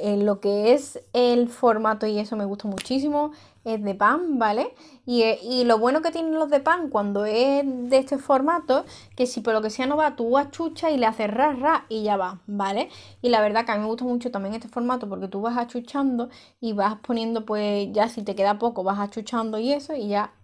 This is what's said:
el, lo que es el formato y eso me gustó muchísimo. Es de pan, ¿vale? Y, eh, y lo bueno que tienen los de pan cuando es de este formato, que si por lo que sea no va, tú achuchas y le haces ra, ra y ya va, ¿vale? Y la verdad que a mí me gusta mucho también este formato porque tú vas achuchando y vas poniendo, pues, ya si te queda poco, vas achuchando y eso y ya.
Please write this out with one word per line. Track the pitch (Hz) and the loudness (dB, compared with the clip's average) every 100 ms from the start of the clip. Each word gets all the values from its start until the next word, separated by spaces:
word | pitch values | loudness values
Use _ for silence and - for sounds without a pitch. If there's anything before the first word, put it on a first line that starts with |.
el, | 208 202 | 0 2
lo | 208 202 | 2 2
que | 202 202 214 | 0 2 4
es | 285 285 - - | 4 2 -14 -4
el | 240 247 240 233 | 2 4 4 2
formato | - 240 214 220 214 214 | 2 4 4 2 0 0
y | 208 | -2
eso | 208 214 | -4 -4
me | |
gustó | 202 202 208 | -4 -4 -6
muchísimo. | 190 - 262 294 294 302 302 - _ | -6 -4 -2 0 0 -2 -6 -20 _
Es | 226 220 | -6 -4
de | 208 190 | -4 2
pan, | 208 294 349 262 | 4 4 0 0
¿vale? | 220 220 480 - - 262 | 2 2 -2 -6 -20 -16
Y, | - 240 | -2 2
eh, | 226 214 | 2 2
y | 214 247 | -2 2
lo | 240 226 | 4 4
bueno | 240 302 | 4 2
que | 330 | 0
tienen | 330 330 | -2 -2
los | 320 302 | 0 2
de | 285 | 2
pan | 285 349 294 | 2 0 0
cuando | 214 202 202 | -2 0 -2
es | 208 220 269 277 277 | 0 2 2 2 0
de | 254 247 262 | -4 2 2
este | 269 277 | 2 -2
formato, | - 269 285 339 320 269 - - - - | 2 2 2 0 0 -2 -2 -12 -12 -4
que | 247 | -4
si | 233 | -2
por | 214 | -2
lo | 220 | 0
que | 220 | -2
sea | 220 262 | -4 -2
no | 302 | 0
va, | 302 | 0
tú | 285 233 262 | 0 0 2
achuchas | 285 - 330 320 330 | 0 -4 -6 -2 -2
y | 277 | 2
le | 220 | 2
haces | 226 208 | 0 -2
ra, | 226 294 | 2 0
ra | 254 285 330 - | 2 0 0 -2
y | 220 | -4
ya | 208 202 | -2 0
va, | 185 190 - | -2 -8 -8
¿vale? | 202 196 202 - - - - | -4 -2 -2 -4 -10 -20 -6
Y | 240 | 0
la | 226 | 2
verdad | 214 214 233 | 4 2 0
que | |
a | |
mí | 208 | -2
me | 214 | -2
gusta | 233 | -4
mucho | 247 240 240 | -2 -2 -4
también | 208 196 | -6 -6
este | 226 233 | -8 -8
formato | 240 240 254 214 | -4 -2 -2 -4
porque | 185 190 | -8 -8
tú | 196 | -6
vas | 220 240 | -4 -2
achuchando | 240 247 240 285 277 240 247 - - _ | -4 -8 -6 -2 0 0 -4 -10 -20 _
y | 226 | -4
vas | 202 196 214 | 0 0 -2
poniendo, | - 233 226 226 | -4 -4 -2 -4
pues, | 214 208 208 202 196 | -4 -2 0 -2 -2
ya | 208 226 | 0 0
si | 233 | -2
te | 202 196 | -6 0
queda | 196 208 | 0 2
poco, | 240 233 | -2 -2
vas | 185 202 | -2 -2
achuchando | 202 226 214 240 220 214 | -4 -8 -6 -4 -2 -2
y | 240 | 0
eso | 285 285 294 | -2 -2 -6
y | 208 | -2
ya. | 202 208 - | -2 -2 -8